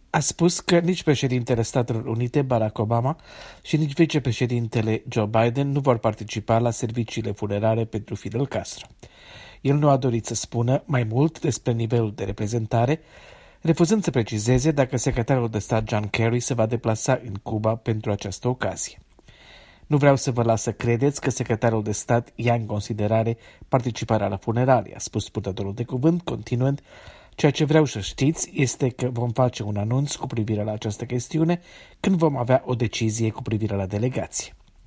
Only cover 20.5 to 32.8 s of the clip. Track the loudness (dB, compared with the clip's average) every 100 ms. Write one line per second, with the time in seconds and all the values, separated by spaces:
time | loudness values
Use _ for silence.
20.5 | 2 -2 -2 0 2 2 0 -2 -2 -2
21.5 | 2 2 2 -2 -4 0 0 0 -2 0
22.5 | 0 0 -6 -4 -4 0 2 0 -4 -10
23.5 | -20 -2 0 0 -6 0 0 0 -4 -2
24.5 | 0 4 4 2 -10 -6 -6 -4 -6 -6
25.5 | -6 -6 -6 -6 0 2 2 -2 -8 -4
26.5 | 0 0 0 -8 -20 -20 -20 -20 0 2
27.5 | 2 4 4 4 0 -8 0 0 0 -4
28.5 | 0 -2 0 -2 0 -4 -2 -2 2 0
29.5 | 0 -6 -4 0 0 -2 -4 -6 -4 -2
30.5 | -2 -2 -4 -6 -6 -4 -4 -2 0 2
31.5 | 0 -6 -20 -20 -4 0 4 2 2 2
32.5 | 2 2 -2